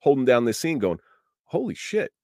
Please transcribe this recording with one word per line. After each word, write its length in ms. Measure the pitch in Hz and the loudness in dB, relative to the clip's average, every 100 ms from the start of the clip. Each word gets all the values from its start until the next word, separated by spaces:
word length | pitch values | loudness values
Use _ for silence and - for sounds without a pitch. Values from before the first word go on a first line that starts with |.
holding 240 | - 139 | 4 2
down 200 | 127 123 | 4 4
this 140 | 120 113 | 2 -2
scene 200 | 160 156 | -4 -2
going, 200 | 101 82 _ _ _ _ | -2 -4 _ _ _ _
"Holy 300 | _ 175 240 | _ -6 -6
shit 380 | - - 214 - _ | -8 -6 -4 -4 _